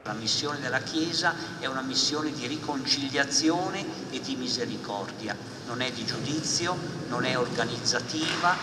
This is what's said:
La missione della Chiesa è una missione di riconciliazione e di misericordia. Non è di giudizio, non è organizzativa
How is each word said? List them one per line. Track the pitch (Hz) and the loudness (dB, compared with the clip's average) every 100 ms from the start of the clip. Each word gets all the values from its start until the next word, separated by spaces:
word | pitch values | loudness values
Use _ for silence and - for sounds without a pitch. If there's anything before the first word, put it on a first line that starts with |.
La | 107 | -6
missione | 110 110 - 147 143 | -4 0 0 0 -2
della | 131 127 | 0 0
Chiesa | - 156 165 160 175 165 - - | 0 0 2 4 2 2 -6 -4
è | 131 | -2
una | 131 | -2
missione | 131 127 - 151 151 | 0 2 2 2 0
di | 135 135 | -2 -4
riconciliazione | 156 151 139 127 143 135 139 135 143 156 175 190 196 - - 131 | -2 -2 -2 2 0 2 2 4 4 4 4 0 -2 -4 -6 -6
e | 131 | -6
di | 127 127 | -4 -4
misericordia. | 123 123 117 104 - 101 95 - 107 98 - - - | -2 -2 -2 -4 -4 -4 -4 -6 -6 -6 -8 -10 -6
Non | 120 | -2
è | 127 | -2
di | 117 | -2
giudizio, | 110 110 135 156 156 - 170 180 - - - | -4 -2 0 0 0 0 2 0 -4 -6 -4
non | 123 | 0
è | 127 127 | 2 2
organizzativa | 123 120 117 117 - 120 123 156 165 175 175 180 | 2 0 0 0 2 0 0 0 0 4 4 4